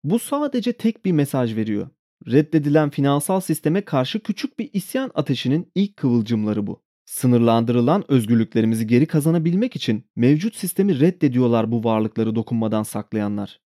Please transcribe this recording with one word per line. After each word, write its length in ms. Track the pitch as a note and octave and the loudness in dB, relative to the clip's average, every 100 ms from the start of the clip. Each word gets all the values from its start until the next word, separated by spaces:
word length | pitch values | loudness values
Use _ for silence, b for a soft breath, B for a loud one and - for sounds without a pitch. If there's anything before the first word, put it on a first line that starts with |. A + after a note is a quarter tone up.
Bu 160 | C#3 A3+ | 0 -2
sadece 540 | - C#4+ D4 B3 A3+ | -2 -4 -2 -2 -4
tek 320 | A#3 A3+ - G3 | -2 -4 -2 0
bir 60 | |
mesaj 440 | D#3+ C#3 C3+ A#2+ A2 | 0 0 0 -2 -2
veriyor. 320 | A2 G#2 - _ _ _ - | -2 -4 -6 _ _ _ 0
Reddedilen 580 | B2+ D3+ D#3+ D3 D3 D3+ | 2 2 0 2 2 2
finansal 500 | D3 C#3 C#3+ D3 F#3+ | 0 0 0 0 -4
sisteme 420 | - D#3 D#3 F3+ | -2 -4 -2 -2
karşı 380 | G3+ C#3 B2+ G#3+ | -2 -2 -2 -6
küçük 400 | - G3+ C4+ - | -6 -6 -8 -8
bir 100 | A3 | -6
isyan 380 | G3 - C4 C4 - | -6 -6 -6 -4 -4
ateşinin 560 | D3 B2+ B2+ D3 - - | -2 -2 0 -2 -2 -4
ilk 220 | G3+ _ | -4 _
kıvılcımları 720 | C3+ A#2+ A2 A2+ G#2+ G#2 G2+ | 0 0 0 -2 -2 -2 -4
bu. 140 | F#2+ _ _ _ | -8 _ _ _
Sınırlandırılan 1040 | - B2+ A#2+ A#2 A2+ A#2 A#2+ A#2+ F#3+ - | -4 2 4 4 4 2 2 2 0 2
özgürlüklerimizi 760 | C3+ G#2+ A#2 A2+ A#2 A2 A2+ A2 | 0 4 2 2 0 0 0 2
geri 180 | A#2+ D#3+ | 2 4
kazanabilmek 680 | D#3 D3+ E3+ D#3+ F3+ B3 - | 2 2 0 0 0 -2 -4
için 280 | - A2 - - | -4 -4 -6 0
mevcut 400 | A#2+ D3+ G#3+ - | 2 2 0 -6
sistemi 440 | F#3 - G3+ C#3 | -8 -2 0 4
reddediyorlar 720 | D#3+ F3+ D3 B2 B2 A#2 A2+ | 2 2 0 2 2 2 2
bu 120 | A2+ | 0
varlıkları 520 | A#2 A2 A2 A2+ A2 A2+ | 0 0 0 -2 -2 -2
dokunmadan 480 | A2+ A#2 A2 A2 | -2 -2 0 -2
saklayanlar. 760 | A2 G#2+ - A2 G#2 G#2 G2+ - _ | -4 -8 -6 -4 -4 -4 -8 -14 _